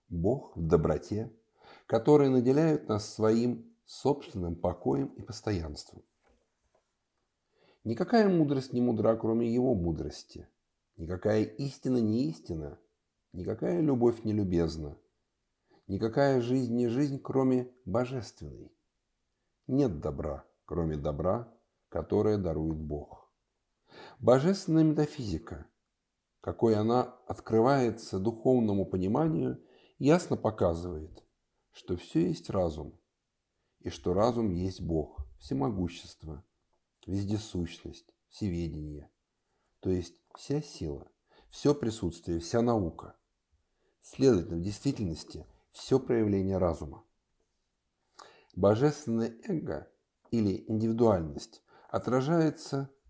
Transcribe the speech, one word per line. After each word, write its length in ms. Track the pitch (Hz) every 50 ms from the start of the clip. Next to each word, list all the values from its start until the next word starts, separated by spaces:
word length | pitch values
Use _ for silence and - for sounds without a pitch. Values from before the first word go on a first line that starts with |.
| _ -
Бог 460 | 87 85 82 104 131 143 - - -
в 60 | 85 82
доброте, 680 | 78 85 80 78 78 78 73 - - 104 107 113 - - _ _ _ _ _ _ - - - _
которые 420 | - 113 113 - 156 151 147 143 135
наделяют 580 | 131 127 117 127 135 147 165 160 151 147 -
нас 240 | - 107 104 - -
своим 640 | - - 107 110 113 117 120 120 117 113 - - _ _ _
собственным 680 | - - - - 127 143 143 - - - 98 87 85 85
покоем 520 | - - 90 82 - - 123 139 139 139 - -
и 60 | - -
постоянством. 800 | - 101 - - 107 104 85 82 76 78 - - - - - - _ _ _ _ _ _ _ _ _ _ _ _ _ _ _ _ _ _ _ _ _ _ _ _ _ _ _ _ _ _ _ _ _ _ _ -
Никакая 460 | 107 117 - 185 - 247 226 214 190
мудрость 440 | 180 165 151 143 143 135 131 - 131
не 60 | 123
мудра, 380 | 123 120 117 107 104 110 113
кроме 340 | 113 - 113 113 117 117 117
Его 220 | 117 123 123 135 120
мудрости. 760 | 92 85 85 78 73 71 71 - - - _ - - - _ _ _ _ _ _ _ _ _ _
Никакая 480 | - 82 80 92 90 - 107 107 110 107
истина 520 | - - - 143 135 - - - 131 127
не 320 | 123 113 107 107 120 139 160
истина, 480 | 160 - - - 85 78 73 71 71 - _ _ _ _ _ _ _ _ _ _ -
никакая 480 | 92 87 95 104 - 156 180 175 175
любовь 420 | 156 147 135 120 120 120 113 - -
не 100 | 107 107
любезна. 680 | 107 101 90 90 85 85 78 78 80 76 71 73 - _ _ _ _ _ _ _ _ _ _ _ _ _ _ _ _ _
Никакая 540 | - 95 90 113 110 110 143 139 139 135 127
жизнь 340 | 117 120 127 135 127 113 117
не 140 | 120 123 117
жизнь, 280 | 113 135 147 139 139 131
кроме 540 | - - - 135 131 131 127 127 123 123 - _ -
божественной. 840 | - 92 120 127 123 135 127 101 - - - - 71 64 55 - - _ _ _ _ _ _ _ _ _ _ _ _ _ _ _ _ _ _ -
Нет 340 | - 131 139 143 117 85 73
добра, 460 | - 78 71 71 78 76 69 - - _ _ _ _
кроме 320 | - 80 85 82 80 78
добра, 540 | 73 71 76 73 71 80 90 104 117 117 - - _ _ _ _ _ _ _
которое 480 | - 85 78 - 98 101 104 107 107
дарует 400 | 104 92 82 78 78 78 80 80
Бог. 560 | 78 78 73 73 73 71 - - - - _ _ _ _ _ _ _ _ _ _ _ _ _ - - - - - -
Божественная 640 | - 113 127 135 143 180 202 202 - 175 156 160 156
метафизика, 840 | 156 147 151 151 147 - - 120 101 82 76 - - - 73 76 _ _ _ _ _ _ _ _ _ _ _ _ _ _ _
какой 360 | - - 107 - 117 113 107
она 400 | 104 107 113 120 123 120 - - - _
открывается 920 | - 92 - - - 110 113 113 131 143 135 123 113 104 - - - - 95
духовному 680 | 95 117 117 - - 127 127 123 113 104 98 98 92
пониманию, 760 | - - 92 90 95 113 143 160 165 160 - 131 127 123 - - _ _ _ _ _ _
ясно 400 | - 139 139 165 180 - - 131
показывает, 880 | - - 110 107 - 104 87 82 85 87 90 85 78 80 - - - _ _ _ _ _ _ _ _ _ _
что 260 | _ - - - 90
все 220 | 87 - - - 160
есть 320 | 175 175 156 - - -
разум, 420 | - 98 90 82 76 78 73 - - _ _ _ _ _ _ _ _ _ _ _ _ _ _ _ _ _
и 100 | - 90
что 240 | - - - 90 90
разум 380 | 98 107 123 117 117 113 101
есть 300 | 87 87 90 95 92 -
Бог, 440 | 90 82 82 78 71 - - - - - - -
всемогущество, 1040 | - - 131 135 139 127 104 95 90 82 - - - - - - - 78 76 69 - _ _ _ _ _ _ _ _ _ _ _ -
вездесущность, 1080 | - 92 98 101 98 107 104 - - - 90 85 82 - - - 76 - - _ _ _ _ _ _
всеведение, 800 | - - - 95 85 87 85 160 151 156 151 151 73 147 - - _ _ _ _ _ _ _ _ _ _ _ _ _ _
то 100 | - 95
есть 320 | 92 90 85 - - _ _ _ _
вся 260 | - - - 139 151
сила, 500 | 160 - - - 90 76 71 65 - _ _ _ _ _ _ _ _ _
все 240 | - - - 139 -
присутствие, 640 | - - 113 104 - - 85 - - - 92 85 82
вся 220 | - - - 117
наука. 560 | 117 120 117 110 90 80 - - - 85 - _ _ _ _ _ _ _ _ _ _ _ _ _ _ _ _ _
Следовательно, 560 | - - - - 135 135 117 90 80 - 85
в 40 | 85
действительности 840 | 85 104 104 - - 139 135 - 107 82 80 - - - - 73 - - _ _ _ _
все 280 | - - - - 135 131
проявление 580 | 131 - 123 113 110 104 101 98 95 95 95
разума. 460 | 90 90 85 80 - 78 76 85 - _ _ _ _ _ _ _ _ _ _ _ _ _ _ _ _ _ _ _ _ _ _ _ - - - - _ _ _ -
Божественное 800 | 90 95 101 107 110 139 151 147 - - 117 113 113 113 113 - - -
эго 480 | - 185 147 - - 78 - - - _ _ _ _ _ _ _ -
или 340 | - 117 107 98 92 - -
индивидуальность 960 | - 110 107 113 113 113 117 120 113 101 87 80 76 71 - - - - - _ _ - - - -
отражается 1000 | - - - 113 123 131 131 151 170 170 160 156 147 - - - 143 139 139 - _ _ _